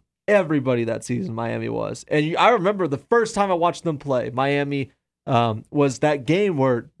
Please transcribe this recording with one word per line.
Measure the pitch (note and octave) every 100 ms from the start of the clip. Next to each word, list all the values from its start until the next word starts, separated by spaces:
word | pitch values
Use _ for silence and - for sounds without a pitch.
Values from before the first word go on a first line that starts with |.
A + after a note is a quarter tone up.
| _ _ -
everybody | G#3 D#3 D#3 B2+ B2
that | A2+ A2 -
season, | A#2+ F#3
Miami | A2+ A#2 A#2 A2+
was. | A2+ G#2 A2 -
And | D3+ D3+
you, | E3+
I | F#3+
remember | A#3+ F3 G#3 E3+
the | C3+
first | - A#3 A3
time | G3+ G3+
I | F3
watched | E3+ D#3+
them | E3+ D3
play, | C#3+ B2+ A#2
Miami, | A#2+ C3+ C#3+ C#3+ C#3 C3 _ _ _ -
um, | A#2+ A#2 A2 -
was | D3 C#3+ A#2+
that | D3+ D3 A#2+
game | E3+ G#3 D3+
where | C3 A#2+ - -